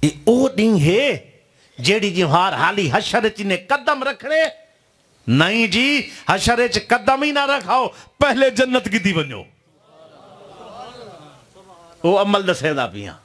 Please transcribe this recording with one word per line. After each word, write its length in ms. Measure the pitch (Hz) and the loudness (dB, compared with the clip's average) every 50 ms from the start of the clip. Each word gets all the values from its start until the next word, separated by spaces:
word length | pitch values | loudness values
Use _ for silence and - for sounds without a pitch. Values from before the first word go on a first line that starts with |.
اي 80 | - - - - - - | 0 0 -2 0 2 2
او 200 | 233 247 262 269 | 4 4 2 0
ڏينهن 340 | - 196 214 226 220 185 | 0 2 2 2 4 4
هي، 360 | 143 151 180 220 277 294 220 131 - - _ _ _ _ _ _ _ _ _ - | 4 4 2 2 2 0 -2 -4 -8 -16 _ _ _ _ _ _ _ _ _ -6
جهڙي 300 | 123 135 196 220 202 202 | 0 0 0 2 0 -2
جي 140 | 175 175 185 | 0 0 0
هار 300 | 160 139 170 180 190 165 | 2 2 2 2 2 0
حالي 380 | 123 139 170 202 202 196 147 123 | 0 0 0 0 0 -2 0 0
حشر 300 | 202 208 - - 240 214 | 0 -2 0 -2 0 0
اچي 200 | 220 214 - 208 | 0 -4 -4 -4
نه 120 | 196 190 | -4 -4
قدم 480 | 175 180 - 277 285 240 - 302 277 247 | -4 -2 -2 -4 -2 0 -2 -2 -2 -2
رکڻي. 400 | 269 269 - - 277 302 320 320 311 320 - - _ _ _ _ _ _ _ _ _ _ _ _ - | -8 -8 -8 -6 -2 0 0 0 0 -2 -8 -20 _ _ _ _ _ _ _ _ _ _ _ _ 0
نه 400 | 113 135 156 175 208 226 226 220 | 2 2 2 2 2 0 0 0
جي، 440 | 170 214 247 277 294 277 226 - - - - - | 2 0 0 2 0 0 -2 -6 -12 -16 -2 -2
حشر 300 | 180 196 - - 240 233 | 0 0 2 0 2 2
اچ 180 | 247 240 240 214 - - | 0 0 -2 -4 -2 0
قدم 340 | - 247 202 226 262 269 | 0 0 2 2 0 2
ئي 100 | 277 302 | 0 -2
نه 140 | 294 285 277 | 0 0 0
رکو، 440 | 269 277 277 214 180 220 254 254 - - - - - _ _ | 0 -2 -2 -2 0 0 0 0 -2 -6 -10 -20 -20 _ _
پهلي 300 | 285 285 247 240 269 269 | 0 2 4 4 2 2
جنت 400 | 240 202 262 254 247 254 - 214 | 2 0 0 2 0 -2 -2 0
کي 80 | 190 226 | -4 0
ٿي 140 | 175 196 190 | 0 0 0
وڃو. 300 | 160 151 139 127 101 - - _ _ _ _ _ _ _ _ _ - - - - - - - - - - - - - - - - 233 - 240 247 247 233 208 - 170 151 147 147 131 - _ _ 185 - 190 185 - - - - _ | 0 -2 -4 -8 -14 -16 -18 _ _ _ _ _ _ _ _ _ -20 -20 -20 -20 -20 -20 -20 -20 -20 -20 -20 -20 -20 -20 -20 -18 -18 -18 -18 -18 -18 -18 -18 -20 -20 -20 -20 -20 -20 -20 _ _ -20 -20 -20 -20 -20 -20 -20 -20 _
او 200 | 165 170 185 196 | -2 0 2 2
عمل 300 | 202 202 202 202 190 180 | 2 2 0 0 0 0
دسين 240 | 175 - - 160 151 | -4 -2 -2 -4 -2
ٿا 120 | 139 123 113 | -2 -6 -6
پيا. 260 | 87 101 101 95 - - _ | -8 -12 -14 -16 -16 -18 _